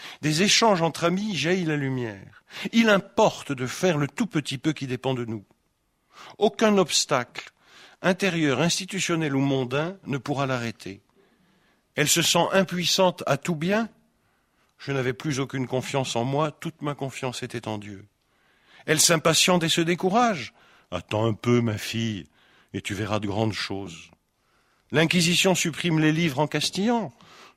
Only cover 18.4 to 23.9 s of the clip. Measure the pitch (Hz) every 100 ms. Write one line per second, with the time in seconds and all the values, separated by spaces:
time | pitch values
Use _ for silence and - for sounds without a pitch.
18.4 | _ _ _ - - 151 - 165 170 151
19.4 | - 180 160 - 165 175 185 220 240 165
20.4 | 110 _ _ _ - 90 - 107 113 104
21.4 | 120 120 117 104 - 113 113 101 - _
22.4 | _ _ _ 104 - 98 104 107 101 101
23.4 | 110 90 - 98 95